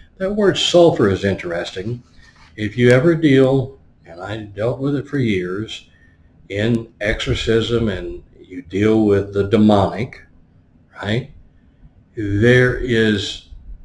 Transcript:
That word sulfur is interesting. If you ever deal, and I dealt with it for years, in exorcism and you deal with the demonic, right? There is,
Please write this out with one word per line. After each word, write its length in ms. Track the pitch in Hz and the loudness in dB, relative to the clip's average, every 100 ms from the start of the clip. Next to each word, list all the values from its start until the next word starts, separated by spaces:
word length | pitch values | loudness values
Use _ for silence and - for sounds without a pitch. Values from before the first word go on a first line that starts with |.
| - - | -20 -8
That 180 | 190 208 | -6 0
word 220 | 202 - | 0 0
sulfur 520 | - 175 170 165 107 | 2 4 4 4 2
is 140 | 92 | 2
interesting. 800 | 98 92 90 85 87 95 101 120 - _ - _ - - | -2 -4 -6 -8 -8 -10 -10 -10 -12 _ -20 _ -20 -8
If 220 | 107 127 | -6 2
you 140 | 123 | 4
ever 240 | 127 165 160 | 6 4 2
deal, 640 | 151 131 131 135 123 - _ _ - | 4 4 4 2 -2 -10 _ _ -20
and 160 | 87 | -16
I 160 | 95 110 | -12 -12
dealt 420 | 104 98 113 131 | -12 -6 -6 -4
with 160 | 135 139 | -4 -4
it 120 | - | -6
for 100 | 143 | -4
years, 720 | 117 95 90 95 110 - - _ _ _ _ _ - | -2 -2 -4 -8 -10 -14 -20 _ _ _ _ _ -10
in 440 | 101 110 117 117 _ | -4 -2 -2 -4 _
exorcism 880 | 104 110 - 113 - 113 107 117 113 | -4 -4 -4 -4 0 0 0 -2 -2
and 340 | 90 87 87 - _ | -4 -10 -14 -18 _
you 220 | - 92 | -18 -18
deal 440 | - 95 107 110 107 | -8 -2 2 2 2
with 280 | 101 98 | 2 0
the 160 | 101 98 | -4 0
demonic, 720 | 107 107 104 92 95 117 - - _ _ _ _ _ _ - | 4 4 4 2 -2 -8 -12 -20 _ _ _ _ _ _ -12
right? 300 | 98 113 139 - - _ _ _ - _ _ - | -6 -6 -6 -14 -20 _ _ _ -20 _ _ -10
There 640 | 104 101 120 123 123 - | -4 2 4 4 4 0
is, 720 | - 113 110 104 - - - - - - | -2 0 2 0 -4 -12 -18 -20 -20 -20